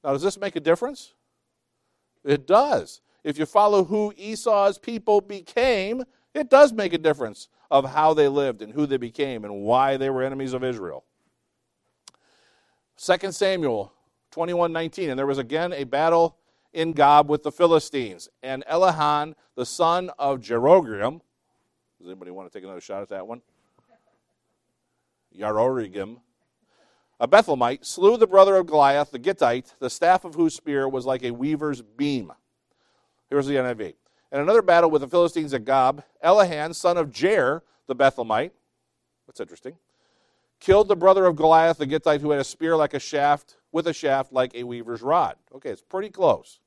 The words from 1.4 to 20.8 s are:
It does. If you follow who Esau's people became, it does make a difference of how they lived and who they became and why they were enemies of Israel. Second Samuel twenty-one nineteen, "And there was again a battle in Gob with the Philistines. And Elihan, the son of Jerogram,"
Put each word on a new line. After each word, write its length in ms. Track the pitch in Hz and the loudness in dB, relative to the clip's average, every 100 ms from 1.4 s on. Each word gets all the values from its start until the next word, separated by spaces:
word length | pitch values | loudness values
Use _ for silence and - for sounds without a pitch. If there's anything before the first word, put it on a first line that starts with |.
| _ _ _ _ _ _ _ _ | _ _ _ _ _ _ _ _
It 220 | 139 143 135 | -4 -4 2
does. 560 | 202 294 170 - - _ _ | 2 4 -2 -4 -20 _ _
If 160 | 156 147 | -10 -6
you 80 | 151 | -2
follow 380 | 202 208 202 170 | 2 2 2 0
who 280 | 214 208 202 | -4 -4 -8
Esau's 640 | 202 220 233 208 202 196 | -14 -8 -2 2 0 -2
people 420 | - 226 208 208 | -10 -8 0 0
became, 840 | 202 202 170 - 254 220 190 254 254 _ _ 294 | 0 -16 -8 -2 0 -2 -4 -8 -10 _ _ -8
it 120 | 262 | 4
does 240 | 269 294 | 6 6
make 220 | 220 190 | 4 -4
a 60 | 165 | -2
difference 500 | 160 143 117 101 - _ _ | -2 -2 -6 -12 -20 _ _
of 140 | 139 131 | 0 0
how 280 | 147 156 | 0 2
they 140 | 156 143 | 4 2
lived 340 | 139 135 110 | 2 -2 -6
and 100 | 107 | -10
who 140 | 131 147 | -6 -4
they 120 | 135 | -4
became 460 | 120 127 139 117 | -6 -6 -6 -6
and 200 | 104 101 | -10 -8
why 340 | 104 127 135 135 | 0 2 2 0
they 140 | 135 | -2
were 100 | 131 | -2
enemies 320 | 135 135 135 | -4 -6 -8
of 100 | 127 | -6
Israel. 400 | 127 117 90 67 _ _ _ _ _ _ _ _ _ _ - _ _ _ _ _ _ _ _ _ | -6 -6 -10 -14 _ _ _ _ _ _ _ _ _ _ -20 _ _ _ _ _ _ _ _ _
Second 360 | - 185 196 | -2 -2 -2
Samuel 640 | - 196 185 147 110 95 _ _ _ _ | -4 -2 -2 -2 -4 -8 _ _ _ _
twenty-one 420 | - 170 175 170 | -10 -6 -2 -2
nineteen, 380 | 165 165 - 170 | -4 -8 -6 -6
"And 80 | 131 | -4
there 80 | 139 | -4
was 140 | 139 | -4
again 340 | 120 156 175 | -4 -6 -6
a 120 | 151 127 | -8 -6
battle 520 | 135 160 170 165 _ _ _ _ | 0 2 2 2 _ _ _ _
in 200 | 165 165 | -6 -4
Gob 360 | 151 143 147 143 | 4 6 6 4
with 140 | 151 | -2
the 100 | 147 | -4
Philistines. 800 | - 170 160 - 143 113 87 - _ | 2 4 4 2 -8 -8 -12 -20 _
And 200 | 131 131 131 | -10 -10 -4
Elihan, 640 | 165 185 156 147 147 151 156 _ - | 2 2 2 -2 -2 -4 -12 _ -10
the 100 | 123 | -10
son 460 | - 165 175 185 - | -2 0 0 -4 -6
of 200 | 139 131 | -4 -4
Jerogram," 840 | 104 117 131 185 | -4 0 4 4